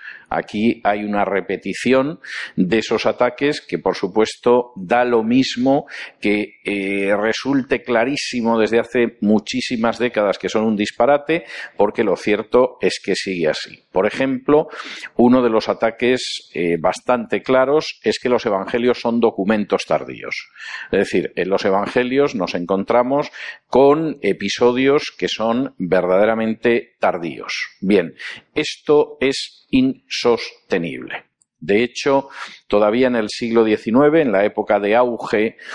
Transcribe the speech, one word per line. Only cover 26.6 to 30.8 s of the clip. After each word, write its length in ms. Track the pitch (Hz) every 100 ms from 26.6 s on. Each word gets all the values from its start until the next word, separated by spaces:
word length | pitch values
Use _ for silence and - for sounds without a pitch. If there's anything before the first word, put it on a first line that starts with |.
| 120 117 - _
tardíos. 540 | 101 87 82 - - - - _
Bien, 360 | 95 101 82 - - - - -
esto 640 | 151 - - 147 - -
es 460 | 139 135 - - _
insostenible. 1600 | 131 131 131 - - 120 117 - - - 95